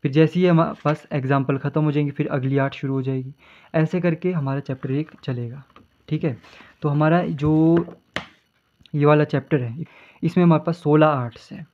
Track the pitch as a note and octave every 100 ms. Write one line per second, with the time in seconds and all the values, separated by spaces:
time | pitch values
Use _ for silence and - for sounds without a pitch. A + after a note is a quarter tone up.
0 | D3 C#3 D#3 F3+ F3+ E3 D#3 C#3+ D3 D3+
1 | - D3+ C3 C#3 C3 C3+ C#3+ D#3 D3+ D3
2 | C#3+ - D3 D3 C3 C3+ C3+ - C#3 C3+
3 | C3 C3 C3 C#3 _ - _ D#3+ D#3+ F3+
4 | F3 D#3+ F3+ F3 C#3 C#3 C#3 C3 C3 C3+
5 | D#3 - - B2 A#2+ C3+ - - _ _
6 | - D#3 E3 A#2 - - - _ D3+ C#3+
7 | D#3 E3+ E3 D#3 D3+ D#3 D#3+ E3 E3+ -
8 | _ - - _ _ _ _ _ - D3+
9 | D3 D3+ D3+ C#3+ C3+ D3+ A#2+ A#2+ D#3+ -
10 | - _ E3 F3+ F3 D#3 E3+ E3 D3+ D3+
11 | D#3 C#3+ A#2+ - - G3 E3